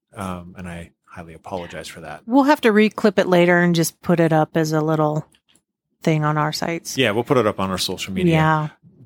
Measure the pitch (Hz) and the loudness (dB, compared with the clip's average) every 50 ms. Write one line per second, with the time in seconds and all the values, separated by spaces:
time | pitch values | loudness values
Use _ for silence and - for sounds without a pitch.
0 | _ _ - 104 98 92 90 87 87 87 90 95 90 87 85 85 85 - _ _ | _ _ -12 -10 -8 -8 -8 -10 -12 -16 -18 -16 -14 -14 -12 -14 -16 -18 _ _
1 | _ _ - 92 85 82 80 80 - - 98 90 87 82 87 78 80 - - 87 | _ _ -20 -18 -18 -18 -20 -20 -14 -12 -10 -10 -10 -12 -14 -14 -14 -14 -16 -16
2 | 80 76 76 76 - 226 240 277 262 277 302 - - 226 202 214 214 208 - - | -16 -16 -16 -14 -6 0 2 2 4 4 2 2 2 2 4 4 2 2 0 0
3 | - 208 - 196 180 180 180 175 175 175 180 175 175 175 170 165 160 - - _ | 0 0 2 2 2 4 4 4 4 4 4 4 4 2 2 2 0 -2 -4 _
4 | - - 175 165 165 156 165 156 151 - - 165 160 156 160 156 151 160 160 156 | -2 0 2 2 2 2 2 2 0 0 0 -2 -2 0 0 -2 0 0 0 0
5 | 151 151 151 156 - _ _ _ _ _ _ _ _ _ _ _ _ _ _ _ | 0 0 0 -4 -8 _ _ _ _ _ _ _ _ _ _ _ _ _ _ _
6 | - 165 156 151 151 151 151 151 151 151 151 - - 170 170 - - - - 135 | -2 0 0 2 0 0 0 0 -2 -2 -4 -4 -6 -6 -6 -8 -10 -8 -2 0
7 | 127 107 101 117 120 - 143 123 107 107 95 - 95 98 95 90 - - 92 87 | 0 0 0 0 0 2 2 2 2 2 0 -2 -4 -4 -2 -4 -4 -6 -6 -8
8 | - - 95 - - 170 160 156 156 156 156 156 151 151 - _ _ - _ _ | -8 -6 -4 0 2 2 2 4 2 2 2 0 -2 -6 -10 _ _ -20 _ _
9 | - | -2